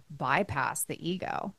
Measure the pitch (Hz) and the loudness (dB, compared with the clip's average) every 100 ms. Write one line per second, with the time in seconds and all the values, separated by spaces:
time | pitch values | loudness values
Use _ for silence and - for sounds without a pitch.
0 | - 143 131 147 202 143 131 143 - - | -10 -4 2 4 4 2 0 0 -4 -4
1 | 165 185 - - 202 | -2 -2 -2 -2 -4